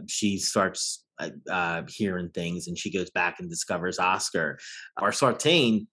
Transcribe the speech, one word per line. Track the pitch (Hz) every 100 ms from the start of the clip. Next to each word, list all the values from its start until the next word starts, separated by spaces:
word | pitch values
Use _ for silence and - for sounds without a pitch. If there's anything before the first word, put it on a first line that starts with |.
| -
she | - 104 95
starts, | - 107 95 - - - _ -
uh, | 82 - -
uh, | 90 85 85 -
hearing | - 101 90 87
things | 90 85 87 87
and | 85
she | 107
goes | 95 90
back | 92 87 -
and | 90
discovers | 85 - 90 90 90
Oscar. | 92 95 - 90 76 69 - - - -
Our | 101
Sartain, | - 131 110 151 170 120 107 107